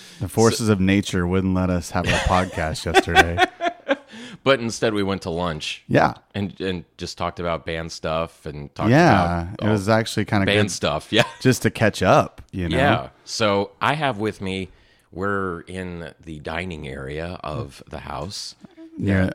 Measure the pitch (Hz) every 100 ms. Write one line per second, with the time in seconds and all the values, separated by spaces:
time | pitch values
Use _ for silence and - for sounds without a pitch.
0 | - - 92 110 113 - 110 98 92 98
1 | - 95 87 95 95 92 92 90 - 90
2 | 82 - - 92 92 - 80 - - 381
3 | - 82 85 85 359 - 339 - 285 269
4 | - 220 240 - 135 131 117 - 117 104
5 | 98 95 95 82 90 76 - - - -
6 | 82 - _ 98 101 - 95 90 - -
7 | 87 - 87 - 85 78 - 82 82 -
8 | 85 80 82 - 78 73 71 - 98 143
9 | 170 101 87 85 85 - 107 107 98 113
10 | 113 113 98 104 95 104 104 - 87 78
11 | - 107 - - 131 123 113 - 110 -
12 | 95 143 98 - - 95 85 78 139 92
13 | 64 - - - 104 101 101 - 113 151
14 | 143 101 107 - 95 95 92 - _ _
15 | _ 85 101 98 95 85 82 92 90 87
16 | 80 - 82 76 80 80 92 78 73 69
17 | 67 76 85 90 - 73 69 - - 73
18 | 69 69 82 - - - - - 330 330
19 | 101 95 92